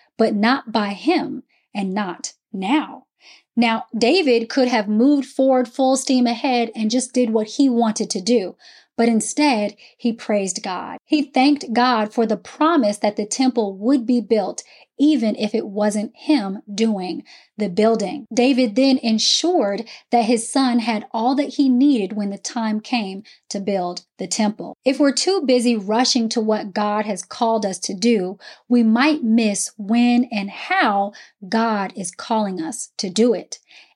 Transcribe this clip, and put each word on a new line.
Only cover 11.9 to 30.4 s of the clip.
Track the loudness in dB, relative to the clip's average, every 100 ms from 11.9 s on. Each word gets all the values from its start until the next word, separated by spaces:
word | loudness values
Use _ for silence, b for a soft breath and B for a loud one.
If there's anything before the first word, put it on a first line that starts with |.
| 2 0
for | -2
the | 0 -2
promise | -6 -2 2 4 2 0
that | -2 -2
the | -6
temple | 0 0 2 -2 -2
would | 0 0 2
be | -2
built, | 2 0 0 -8 b b b 0
even | 2 4 0
if | -2 -2
it | -4 -4
wasn't | -2 -2 -2 -6
him | _ 0 0 0 -8 -10
doing | -2 0 0 -4 -8 b b b -6
the | -4
building. | 2 2 2 -2 -8 -4
David | 0 2 4 2 2
then | 2 2
ensured | 0 0 0 0 2 0 0 -4 -10 B B
that | 0 2
his | 0 0
son | 0 2 0
had | 0 -4 -4
all | -4 0
that | 0 -2
he | 0 2
needed | 4 4 4 0
when | -4 -6
the | -8
time | -8 -4 -4 -4
came | -4 -4 -4 -10 b b _
to | -8
build | -4 -2 -4 -8 _ -12
the | -8
temple. | -2 -2 -2 -14 -4
If | -4 2
we're | 2
too | 2 0 0
busy | 2 2 2
rushing | 0 0 0 2 0 0
to | -2
what | 0 -2 -2
God | -4 -2 -2 -4
has | -6
called | -10 -2 0 0
us | -2 -6
to | -8
do, | -2 2 2 0 -8 B B 0
we | 4
might | 4 4 2 2
miss | 2 2 2 -2 -8 -10
when | -2 2 4 2 0
and | -4